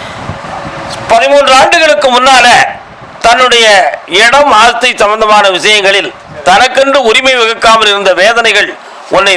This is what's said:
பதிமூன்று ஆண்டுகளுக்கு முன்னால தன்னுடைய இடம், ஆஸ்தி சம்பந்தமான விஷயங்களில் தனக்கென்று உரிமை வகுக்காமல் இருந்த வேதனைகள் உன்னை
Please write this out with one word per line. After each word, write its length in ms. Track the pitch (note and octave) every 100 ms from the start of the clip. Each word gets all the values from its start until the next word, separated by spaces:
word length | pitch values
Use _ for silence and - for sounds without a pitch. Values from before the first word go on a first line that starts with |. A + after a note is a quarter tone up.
| - - - - - - - - - - -
பதிமூன்று 400 | A#3 C4+ C#4+ C#4 C4
ஆண்டுகளுக்கு 480 | D#4+ E4+ D#4 D4 C#4 B3
முன்னால 300 | C4+ B3+ A#3+ - - - - - - - A3+
தன்னுடைய 400 | A#3+ B3+ A#3+ A3 G3 D3+ - - F3+
இடம், 300 | A#3 C#4 C#4+ G#3+
ஆஸ்தி 280 | A#3+ A#3 B3 A3+
சம்பந்தமான 420 | G#3 A3 G#3+ G#3 G3+ F3
விஷயங்களில் 540 | G3+ G#3+ G3 G3 D#3+ - - - -
தனக்கென்று 500 | G3+ B3+ B3+ C4+ C#4 A3+
உரிமை 240 | A#3+ C4 B3+
வகுக்காமல் 500 | A3+ A3+ A#3 A3+ G#3+
இருந்த 180 | G3+ F#3+ E3+
வேதனைகள் 460 | G3+ A#3 A3+ G3+ F3+ - - - - F3
உன்னை 180 | G3